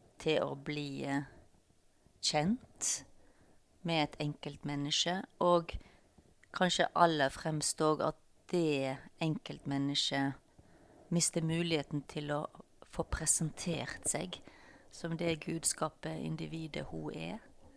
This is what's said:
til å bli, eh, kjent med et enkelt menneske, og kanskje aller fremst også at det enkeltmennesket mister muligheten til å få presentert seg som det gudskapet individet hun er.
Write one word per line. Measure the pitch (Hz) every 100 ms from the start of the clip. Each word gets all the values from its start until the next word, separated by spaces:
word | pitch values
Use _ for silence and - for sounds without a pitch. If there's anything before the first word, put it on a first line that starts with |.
| - -
til | 156 156
å | 139 139
bli, | 139 147 143 139
eh, | 139 139 143 - - - _ _ _ _ _ _
kjent | - 151 165 247 - - - - - - - - - - _ _
med | 170 165
et | 147 -
enkelt | 147 - 151 143
menneske, | 143 143 143 - 170 185 - -
og | 175 175 170 - - - _ - - _ -
kanskje | - 185 - -
aller | - 170 156 135
fremst | - 160 151 - -
også | 156 147 -
at | - - - -
det | 180 160 139 135 135 - -
enkeltmennesket | 160 151 - 143 143 139 139 143 - 139 139 135 - - - - - - -
mister | 170 - 170
muligheten | 160 165 170 156 - 147 -
til | 151 147
å | 147 - - - - -
få | -
presentert | - - 156 - 156 - 175 151 127 - -
seg | 156 180 - - - - - -
som | - 170 165
det | 170 160
gudskapet | - 160 - - 156 - - 156
individet | 160 160 156 160 160 151 143
hun | 160 151
er. | 160 165 214 - - -